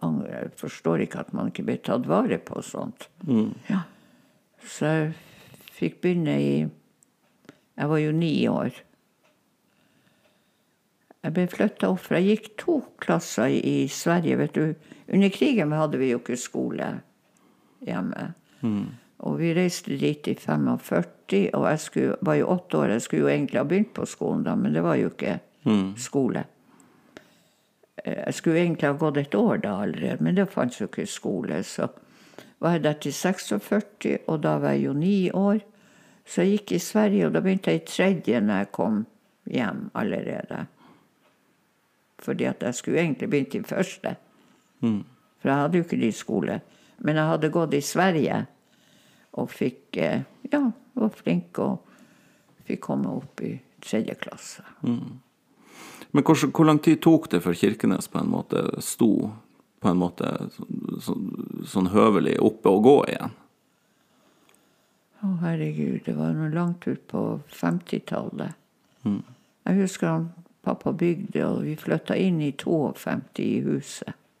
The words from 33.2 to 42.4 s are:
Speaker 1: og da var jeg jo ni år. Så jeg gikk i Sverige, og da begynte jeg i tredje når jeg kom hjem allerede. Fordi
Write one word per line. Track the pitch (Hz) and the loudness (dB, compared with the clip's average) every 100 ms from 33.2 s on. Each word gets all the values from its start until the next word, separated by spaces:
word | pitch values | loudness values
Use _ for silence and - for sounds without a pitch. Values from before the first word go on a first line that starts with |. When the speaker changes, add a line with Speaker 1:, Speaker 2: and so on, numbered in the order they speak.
| 185 190 - 208 - 208 - - - 143 - | -2 -2 -2 -4 0 -2 -2 -6 -2 -2 -2
Speaker 1:
og | 160 | 0
da | 156 151 | 0 2
var | 143 139 | 2 0
jeg | |
jo | 139 | 0
ni | 143 180 202 180 | 0 2 2 2
år. | - 202 208 - _ - - - _ - | 2 2 2 -2 _ -20 -20 -20 _ -6
Så | - | 0
jeg | 185 208 | 2 2
gikk | - | 0
i | 180 | -4
Sverige, | - 214 214 196 160 | 0 2 2 4 2
og | |
da | 165 | 2
begynte | 185 190 - | 2 0 0
jeg | 165 | -2
i | 165 | -2
tredje | - 185 180 - 214 | 0 2 2 0 2
når | 104 98 | 2 0
jeg | 101 | -2
kom | - 98 104 113 _ _ _ - | -2 0 0 -4 _ _ _ -6
hjem | 131 107 - - | -4 -4 -4 -8
allerede. | - 107 92 92 - - - - _ - - _ _ _ _ _ _ _ _ _ _ _ _ | -6 -4 -4 -4 -8 -8 -10 -12 _ -20 -20 _ _ _ _ _ _ _ _ _ _ _ _
Fordi | - 113 | -6 -2